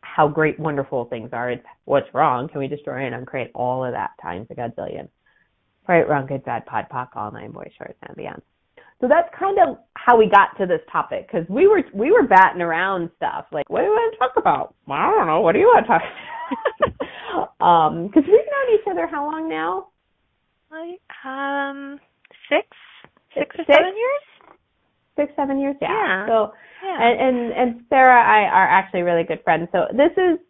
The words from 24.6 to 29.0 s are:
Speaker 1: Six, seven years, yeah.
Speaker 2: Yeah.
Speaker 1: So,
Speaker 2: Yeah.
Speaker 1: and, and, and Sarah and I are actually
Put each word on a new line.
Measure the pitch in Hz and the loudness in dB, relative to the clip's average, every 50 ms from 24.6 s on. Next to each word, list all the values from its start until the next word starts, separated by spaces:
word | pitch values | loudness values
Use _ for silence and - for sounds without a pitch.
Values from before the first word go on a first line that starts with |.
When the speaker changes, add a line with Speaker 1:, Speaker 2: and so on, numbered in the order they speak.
| _ _ _ _ _ _ _ _ _ _ _ | _ _ _ _ _ _ _ _ _ _ _
Speaker 1:
Six, | - 190 196 - | -4 -4 -4 -2
seven | - 285 277 269 269 | -4 -4 -2 0 -2
years, | 277 277 277 277 | -2 -2 -4 -4
yeah. | - 330 | -4 -4
Speaker 2:
Yeah. | 381 440 415 349 185 190 202 | -2 -2 0 -2 -2 -2 -2
Speaker 1:
So, | 220 233 220 214 214 - _ - - - - - | 0 0 0 0 0 -6 _ -20 -20 -20 -14 -10
Speaker 2:
Yeah. | 392 370 285 226 | -10 -4 2 2
Speaker 1:
and, | 233 240 - | 2 2 2
and, | 269 262 254 247 240 233 - | 0 0 0 0 -2 -4 -2
and | - 254 247 233 240 - _ | -2 -2 -2 -2 -6 -6 _
Sarah | - 262 262 254 254 240 | 4 6 8 8 8 8
and | 233 - | 6 6
I | 214 214 208 - | 4 2 2 4
are | - - 190 | 4 4 4
actually | 139 151 190 185 190 - 185 | 6 4 2 2 0 -4 -4